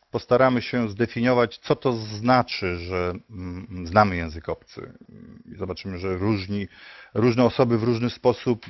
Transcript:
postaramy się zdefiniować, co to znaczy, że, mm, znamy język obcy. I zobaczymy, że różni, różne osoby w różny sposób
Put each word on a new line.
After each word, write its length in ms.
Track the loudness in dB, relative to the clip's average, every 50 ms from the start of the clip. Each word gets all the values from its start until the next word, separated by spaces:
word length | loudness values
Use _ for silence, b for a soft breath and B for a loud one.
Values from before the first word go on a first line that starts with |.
| _ _
postaramy 500 | -8 -8 0 2 4 4 6 4 4 2
się 280 | -2 -2 -2 -2 -2 -4
zdefiniować, 680 | -2 -2 -2 -2 0 0 2 2 4 4 2 2 -2 -8
co 180 | -4 -2 -2
to 180 | 0 0 -2 -2
znaczy, 840 | -2 -4 -8 -8 -2 2 4 4 4 4 0 -4 -4 -4 -4 -4 -4
że, 360 | -6 -4 -4 -2 -2 -2 -4 -6 -10 _
mm, 580 | -12 -12 -10 -10 -10 -10 -12 -10 -10 -10 -8 2
znamy 280 | 4 6 6 6 2
język 340 | -2 -4 -6 -8 -10 -8 -8
obcy. 440 | -8 -8 -10 -16 -16 -16 -16 -16 -16 -20 -20 -20 -20 -20 -20 -20 -20 -20 -20
I 100 | -18 -12
zobaczymy, 420 | -10 -8 -8 -8 -8 -8 -10 -8 -6
że 200 | -4 -4 -4 0
różni, 500 | 0 0 0 0 -2 -4 -4 -6 -6 B B B B B B B B B B
różne 300 | 2 2 4 4 4 2
osoby 340 | 2 4 2 2 2 2 2
w 60 | 2
różny 260 | 0 0 0 -2 -4
sposób 560 | -4 0 2 2 2 2 0 -2 -2 -2 -4